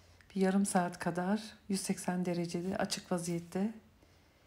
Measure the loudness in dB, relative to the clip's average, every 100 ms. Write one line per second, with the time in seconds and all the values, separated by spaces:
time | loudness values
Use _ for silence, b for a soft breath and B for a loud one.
0 | B B B 2 4 4 4 4 2 -2
1 | -2 0 0 0 -2 -14 -4 -4 -2 -4
2 | -2 -2 0 0 -2 -2 -2 -2 -2 -2
3 | -2 -2 -2 -4 -4 -2 -2 -4 -18 _
4 | b b b b